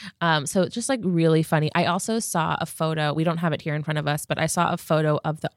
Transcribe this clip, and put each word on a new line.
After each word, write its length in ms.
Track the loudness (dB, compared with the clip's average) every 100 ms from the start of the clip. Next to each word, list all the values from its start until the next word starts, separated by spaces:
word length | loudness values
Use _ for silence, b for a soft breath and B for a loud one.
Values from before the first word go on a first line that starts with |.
| -16 -2
Um, 240 | 2 2 2
so 220 | 0 0
just, 220 | -2 -2
like, 100 | -2
really 400 | 2 4 6 4
funny. 260 | 4 2 2 2
I 100 | 0
also 340 | 0 -2 -4
saw 380 | -2 -2 -2 -2
a 60 | -4
photo. 480 | -4 -2 0 0
We 100 | 0
don't 140 | 0 0
have 160 | -2
it 80 | -2
here 140 | -4 -4
in 80 |
front 140 | -2 -2
of 100 | -2
us, 180 | -4 -4
but 120 | -2
I 60 | 0
saw 240 | 2 0
a 60 | 0
photo 420 | 0 2 2 0
of 180 | -2 -4
the 80 | -6